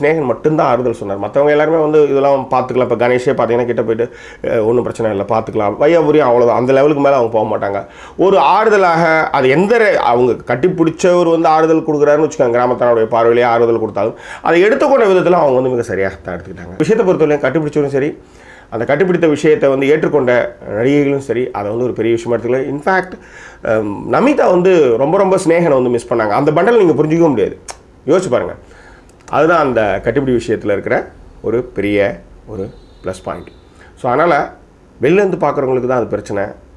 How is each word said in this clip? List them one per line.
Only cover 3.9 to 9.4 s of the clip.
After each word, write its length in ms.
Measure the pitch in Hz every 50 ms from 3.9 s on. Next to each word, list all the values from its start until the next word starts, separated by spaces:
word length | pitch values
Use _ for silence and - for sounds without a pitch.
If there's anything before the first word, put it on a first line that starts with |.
| 113 110 120 123 - - - - - -
"அஹ், 220 | - - - 110 107
ஒண்ணும் 180 | 110 123 123
பிரச்சனை 280 | 98 - 113 - 113 107
இல்லை, 160 | 101 98 98 104
பார்த்துக்கலாம்." 440 | 113 110 110 110 98 110 104 101 104 -
வையாபுரியும் 460 | 147 151 170 165 156 147 151 151 143
அவ்வளவுதான், 300 | 123 117 123 123 120 107
அந்த 160 | 117 127 127
லெவலுக்கு 300 | 135 135 143 151 151 143
மேல 140 | 139 139 139
அவங்க 220 | 131 117 110 113 107
போக 200 | 107 104 104 -
மாட்டாங்க. 280 | 104 98 98 98 - - - - - - -
ஒரு 220 | - 170 190 196 180
ஆறுதலாக, 920 | 143 151 180 208 220 220 208 196 190 175 160 165 170 160 160 160 - -
அது 180 | - 139